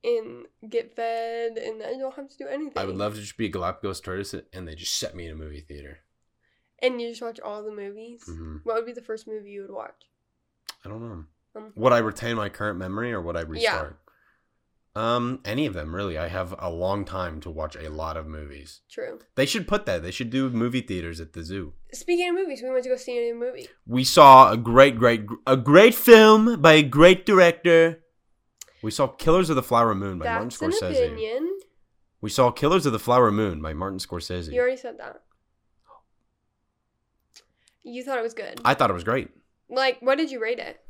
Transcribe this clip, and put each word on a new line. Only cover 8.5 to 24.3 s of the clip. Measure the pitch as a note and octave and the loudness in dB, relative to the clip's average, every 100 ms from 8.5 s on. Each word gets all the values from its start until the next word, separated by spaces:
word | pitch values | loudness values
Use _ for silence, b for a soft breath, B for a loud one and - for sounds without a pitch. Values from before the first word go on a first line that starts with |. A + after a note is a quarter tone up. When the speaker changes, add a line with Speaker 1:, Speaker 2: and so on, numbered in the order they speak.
| D#2 | -12
Speaker 1:
What | A3+ A3+ | -6 -6
would | A#3 | -6
be | |
the | A#3 | -14
first | A#3 A3 A3 | -14 -14 -12
movie | G#3+ G3+ | -16 -14
you | G3+ | -18
would | G3 | -16
watch? | G3 G#2+ _ _ _ _ _ _ _ - - | -16 -16 _ _ _ _ _ _ _ -20 -20
Speaker 2:
I | F#2+ | -18
don't | A2 | -16
know. | A#2 F#2 D#2 _ _ | -16 -16 -20 _ _
Speaker 1:
Um, | - G#3+ - | -20 -20 -2
Speaker 2:
Would | B2 | 2
I | A#2+ | 2
retain | A2 G#2 A#2 A2+ | 0 -6 -6 -6
my | G2+ | -6
current | - G#2 F2+ | -6 -8 -8
memory, | F#2 G2 A#2+ | -10 -8 -8
or | A2 | -8
would | E2+ E2+ | -8 -8
I | |
Speaker 1:
Yeah. | D#2+ | -8
Speaker 2:
restart? | D#2+ A3+ A#2 D2+ - _ _ _ _ _ _ _ _ _ | -4 -4 -4 -8 -16 _ _ _ _ _ _ _ _ _
Um, | G#2 A2+ A#2+ A#2+ B2+ | -6 -2 -2 -4 -8
any | - A#2+ D3 | -8 -6 -4
of | |
them, | F#2 D2+ | -6 -10
really. | F2 G2+ D#2 | -8 -6 -6
I | E2+ | -8
have | F#2 F2+ F#2 | -8 -10 -8
a | F2+ | -10
long | E2 F#2 G2+ F#2+ | -6 -4 -4 -6
time | F#2+ F2+ D#2 | -8 -10 -10
to | F2 | -14
watch | D#2 D#2 - | -10 -10 -10
a | D#2 | -14
lot | D#2 D#2+ D#2+ | -10 -10 -10
of | D#2 | -12
movies. | D#2 D2 C#2+ C#2 - _ | -16 -16 -20 -20 -20 _
Speaker 1:
True. | - - - _ - | -14 -14 -16 _ -4
Speaker 2:
They | C#3 | -4
should | A3+ F3 | -4 -4
put | G3+ G3+ | -6 -4
that. | F2 | -6
They | E2 | -6
should | - A#2 | -10 -6
do | C3 C3+ | -4 -4
movie | A#2+ A#2+ B2 | -2 -2 -4
theaters | A#2 F#2 E2+ E2+ | -6 -10 -8 -12
at | D#2+ | -16
the | - | -16
zoo. | D#2+ G2 D#2+ - - | -12 -12 -12 -16 -20
Speaker 1:
Speaking | - - F4 F4+ | -16 -6 -4 -2
of | |
movies, | F4 F#4 B3+ | -4 -6 -8
we | B3+ | -6
went | B3+ | -6
to | B3 | -4
go | B3+ | -6
see | - B3 | -6 -6
a | A#3 | -6
new | A#3 | -6
movie. | B3 B3+ - _ - | -8 -10 -20 _ -6
Speaker 2:
We | B2 | -2
saw | C3 - C#3+ | 0 8 12